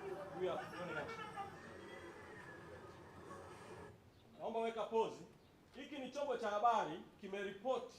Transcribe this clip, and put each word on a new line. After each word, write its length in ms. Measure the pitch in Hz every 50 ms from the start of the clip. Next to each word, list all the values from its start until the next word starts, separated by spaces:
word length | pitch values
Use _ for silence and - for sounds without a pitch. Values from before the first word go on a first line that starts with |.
| - 190 - - - 190 - 170
huyu 120 | 185 180
hapa, 140 | 160 - -
huyu 200 | - - - - - 320
ni 60 | -
Heche. 160 | 139 - 453 466 440 427 427 415 392 392 - - - - - - - - - - - - - - - - - - - - - - - - - - - - - - - - - - - - 90 90 90 90 90 87 - - 90 - - - - - - - - - - 117 - -
Naomba 200 | 156 208 226 226
weka 240 | 226 226 226 220 208
pause. 400 | - 226 226 214 170 - - - - - - - - - - - - -
Hiki 220 | 240 277 - 285 277
ni 140 | 262 254
chombo 260 | 254 285 285 294 247 233
cha 120 | 226 208
habari 500 | 202 208 220 240 226 214 - 156 156 196 220 - - -
kimeripoti 760 | - 190 190 202 202 196 196 196 - 262 262 - - - -